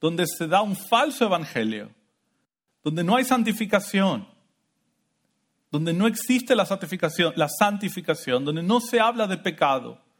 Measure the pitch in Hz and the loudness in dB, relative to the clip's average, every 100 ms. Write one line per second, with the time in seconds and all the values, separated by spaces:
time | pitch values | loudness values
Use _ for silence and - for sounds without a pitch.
0 | 156 170 170 - 165 180 214 185 - 233 | -2 0 -2 -4 0 0 0 -4 0 2
1 | 302 - 226 175 156 - 110 107 104 - | 2 0 0 0 -2 -4 -4 -4 -10 -18
2 | _ _ _ _ _ _ _ _ 151 156 | _ _ _ _ _ _ _ _ -6 -2
3 | 175 240 254 254 226 220 208 202 196 196 | 2 2 2 2 2 -2 0 0 2 0
4 | 190 127 - _ _ _ _ _ _ _ | 2 0 -6 _ _ _ _ _ _ _
5 | _ _ _ _ _ _ _ 151 165 170 | _ _ _ _ _ _ _ -4 0 2
6 | 220 226 - 254 254 240 185 190 165 180 | 0 0 0 0 2 2 2 -2 -6 -4
7 | 165 156 170 156 151 - 208 202 202 - | -2 0 0 2 -2 2 0 0 -6 -4
8 | - 156 - 127 143 156 175 240 233 233 | -4 -4 0 0 0 -2 0 0 2 2
9 | 226 240 208 185 190 156 147 135 120 120 | 2 2 -2 -2 -4 0 2 2 -2 -14
10 | _ _ | _ _